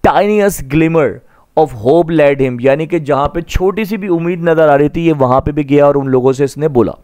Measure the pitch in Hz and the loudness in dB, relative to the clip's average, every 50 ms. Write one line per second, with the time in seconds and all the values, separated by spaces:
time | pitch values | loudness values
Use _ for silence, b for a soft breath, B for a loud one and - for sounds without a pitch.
0 | - 202 143 156 196 208 214 208 196 202 156 - 143 131 139 160 160 165 165 160 | 2 2 2 2 0 2 2 2 0 0 -2 -4 -8 -2 0 0 0 2 2 0
1 | 147 113 90 120 b b b b b b _ 156 160 139 127 110 107 127 151 170 | 0 0 -4 -8 b b b b b b _ 0 0 0 -2 -4 0 2 2 2
2 | 175 160 170 156 147 143 143 131 135 131 123 120 120 135 139 151 160 156 175 170 | 2 2 2 2 4 2 2 2 -2 -4 -2 0 0 0 0 0 -2 -4 -4 -4
3 | 151 131 143 131 143 147 - 170 165 - - - 180 190 190 202 220 180 220 208 | -2 -2 -2 -2 -2 -2 -4 -8 -10 -6 -4 -2 -2 -2 -2 -2 -6 -6 -6 -8
4 | 190 202 170 165 165 170 185 170 165 170 160 156 160 151 143 139 147 147 - 165 | -4 -2 -2 -2 -2 -4 -4 -2 0 0 2 2 4 4 4 2 2 0 0 0
5 | 170 165 156 143 131 123 127 135 - 156 143 151 147 135 143 143 143 143 143 143 | 0 0 0 2 0 2 2 0 0 -2 -4 -4 -2 0 2 4 4 4 2 0
6 | 135 135 131 127 123 135 131 127 143 131 - 139 147 156 135 120 107 85 - - | -2 0 0 2 2 0 0 0 -2 -4 -4 -4 -4 0 0 0 0 0 -2 -10